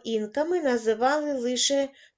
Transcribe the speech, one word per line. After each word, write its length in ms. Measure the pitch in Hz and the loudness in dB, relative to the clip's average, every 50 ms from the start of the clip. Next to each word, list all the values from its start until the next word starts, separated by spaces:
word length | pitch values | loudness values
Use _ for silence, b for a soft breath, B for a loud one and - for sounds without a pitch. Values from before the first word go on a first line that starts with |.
| - | -4
інками 560 | 226 226 214 214 214 - 277 311 339 359 349 | -2 -2 -2 -2 -2 -2 -2 0 0 0 0
називали 720 | 302 262 240 226 220 220 220 220 247 269 294 302 294 294 | 2 2 0 2 2 0 0 2 2 2 2 0 0 -2
лише 560 | 277 254 233 247 254 240 - - 277 277 277 269 B B B B B | -2 -2 -2 -2 -2 0 0 0 2 0 0 -2 B B B B B